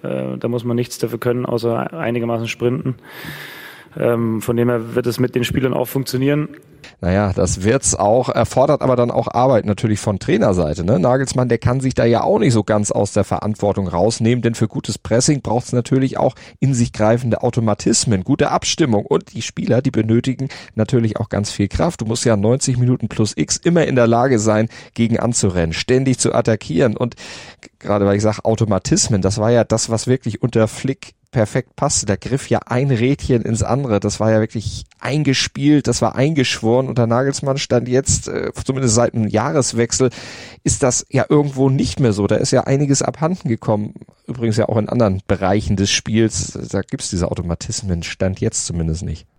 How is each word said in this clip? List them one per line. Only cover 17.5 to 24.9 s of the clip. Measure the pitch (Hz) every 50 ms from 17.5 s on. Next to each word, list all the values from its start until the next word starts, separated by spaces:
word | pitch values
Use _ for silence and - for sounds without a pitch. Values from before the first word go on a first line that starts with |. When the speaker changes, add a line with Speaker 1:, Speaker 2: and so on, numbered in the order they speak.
| - - 117 110 101 - - 190 233 - - - 107 92 90
Speaker 2:
gute | - 139 - 147 -
Abstimmung | - 175 - - - - 165 135 110 104 -
und | - - - - - -
die | 113 113
Spieler, | - - - - - 120 113 -
die | 135
benötigen | 127 117 110 110 113 120 120 135 127 - 131 131 - - - - _
natürlich | - 110 - - 127 117 110 104 -
auch | 104 -
ganz | - 98 101 -
viel | - - 101 98
Kraft. | - - 156 170 170 -
Du | 117
musst | 107 113 117 -
ja | 120 113
neunzig | 104 98 110 123 143 - - 131 123
Minuten | 123 123 127 - - 107
plus | - - 113 104 -
X | - 151 - -
immer | - - 175 170 170 151
in | - 135
der | 127 120
Lage | 113 117 117 123 139 131 110
sein, | 104 110 104 107 110 113 - - - -